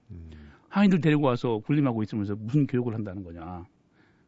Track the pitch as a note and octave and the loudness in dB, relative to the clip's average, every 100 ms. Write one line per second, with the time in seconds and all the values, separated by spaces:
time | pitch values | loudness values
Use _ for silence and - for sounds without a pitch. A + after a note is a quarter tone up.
0 | - F2+ E2 D#2 - - _ G3 G3+ F3+ | -16 -16 -16 -18 -20 -20 _ 2 4 6
1 | D#3 D3+ C#3+ A#2+ B2+ A2 - D3 C#3 A2+ | 4 4 4 2 0 -2 0 2 2 0
2 | G#2+ A2 G2+ G#2 A2 D3 C3+ B2 A#2+ A2 | -2 -2 -4 -4 0 0 2 0 -2 -4
3 | G#2 F#2+ F2+ E2 E2 F2+ E2+ _ _ _ | -6 -8 -12 -12 -12 -12 -14 _ _ _
4 | _ _ | _ _